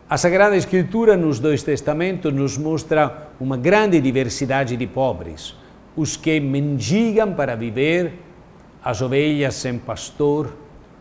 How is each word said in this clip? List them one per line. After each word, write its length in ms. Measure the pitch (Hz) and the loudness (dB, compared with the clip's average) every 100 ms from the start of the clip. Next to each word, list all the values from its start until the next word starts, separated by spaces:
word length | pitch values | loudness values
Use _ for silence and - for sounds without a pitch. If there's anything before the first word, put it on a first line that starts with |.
| - | -4
A 80 | 143 | 0
Sagrada 380 | 175 185 208 196 | 2 4 4 4
Escritura, 640 | - 185 170 220 226 190 | 2 0 2 4 4 4
nos 220 | 160 123 | 2 0
dois 240 | 151 147 | 0 0
testamentos, 680 | - 139 - 151 180 185 156 | 0 -2 -2 -2 -2 -2 -2
nos 240 | 135 139 131 | 0 -2 -2
mostra 720 | 151 160 - 156 139 - - - | -2 -4 0 2 2 -2 -16 -8
uma 180 | 131 131 | -4 0
grande 420 | 135 208 214 165 | 4 4 4 4
diversidade 760 | 131 127 123 - 131 135 127 120 | 4 0 -2 -4 -2 0 -2 -4
de 80 | 117 | -4
pobres. 720 | 131 131 87 85 78 - - - - - - | -2 -2 -2 -8 -14 -16 -18 -20 -20 -12 -6
Os 200 | 147 - | -4 -2
que 240 | 160 156 | -2 0
mendigam 920 | 139 139 147 139 107 202 233 214 214 | 0 -2 -2 -2 0 2 2 2 0
para 220 | 151 135 113 | -2 -4 -4
viver, 640 | 117 107 147 175 170 - - - - - - - | -6 0 0 0 -2 -8 -18 -20 -20 -20 -20 -10
as 180 | 127 110 | -6 -4
ovelhas 540 | 127 139 151 147 135 - | 0 0 2 0 -2 -4
sem 240 | 127 120 | -6 -6
pastor, 760 | 117 107 - - 147 147 151 - - - - - | -8 -10 -10 -2 0 0 -4 -10 -20 -20 -20 -20